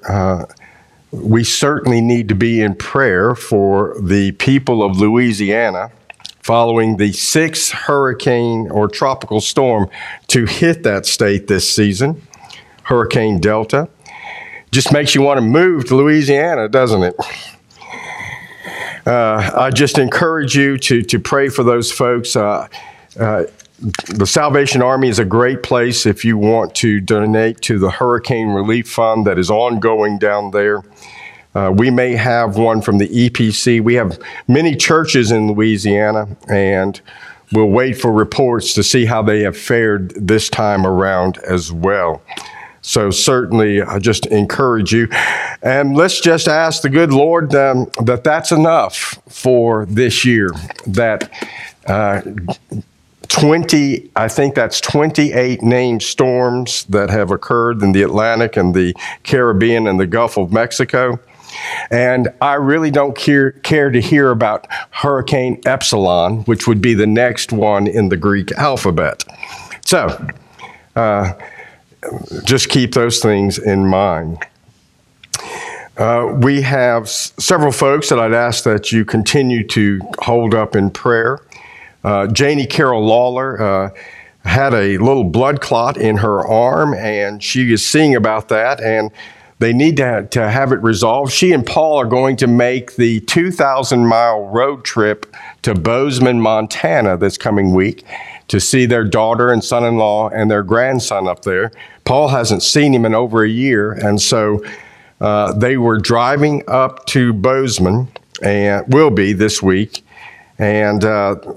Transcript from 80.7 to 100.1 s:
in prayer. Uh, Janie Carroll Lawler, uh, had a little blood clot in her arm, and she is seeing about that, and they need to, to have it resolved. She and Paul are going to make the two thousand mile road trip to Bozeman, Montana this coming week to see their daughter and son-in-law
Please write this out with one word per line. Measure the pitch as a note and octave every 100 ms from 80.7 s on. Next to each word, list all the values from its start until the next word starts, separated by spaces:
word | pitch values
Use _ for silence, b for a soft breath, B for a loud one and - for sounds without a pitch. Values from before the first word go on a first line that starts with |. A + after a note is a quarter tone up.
| G#2+
in | G2
prayer. | - B2 A#2 A2+ C#3+ _ B B B B B -
Uh, | G2+ G2
Janie | A2+ C#3+ D3 C3+
Carroll | - C#3 A#2
Lawler, | G#2+ A#2 B2 B2+ C3+ B2+
uh, | G#2+ G2 G2 B B B B B -
had | B2 C#3
a | A#2 G2 F#2+
little | A#2 C3+ F#2+
blood | A2+ C3 C#3+
clot | - A#2 B2 -
in | A2 G#2
her | G#2+ G2 -
arm, | A2 B2 D#3 D3+
and | A2 G#2+ G#2 G2+ G#2
she | - C3 B2
is | A2 -
seeing | D3+ D#3 B2
about | A2 A2 -
that, | A2 A#2 C3+
and | A2 A2 G#2+ B B B B B
they | A2+
need | A#2+ D#3 D3
to, | B2+ A2 G#2
to | B2 A2
have | B2 C3+
it | B2+
resolved. | A2+ G2+ A2+ B2+ C#3
She | - F3+
and | D#3 A#2
Paul | E3 D#3 D3
are | A#2
going | B2+ C3+ C3
to | B2+
make | A#2+ B2 B2+ B2 -
the | A#2 A2+
two | - E3+ F3+
thousand | F3 C#3+ C3+ B2 B2 A#2
mile | A2+ A#2+ G#2+ G2+
road | A2+ C3+ C3+ -
trip | A#2+ G#2+ G#2 - B B B
to | B2+
Bozeman, | F#2+ D#2+ A#2+ C#3+ B2 B2+ A#2+
Montana | A2 A2 G#2+ - D#3 D#3 G#2 F2+
this | G2 -
coming | A#2 G#2 F#2+
week | F#2 G2 - B B B B B
to | G2+
see | - C3+ B2
their | A#2+
daughter | G#2+ A2 A2 A#2 B2
and | A#2
son-in-law | - A#2+ A#2+ A2+ G#2+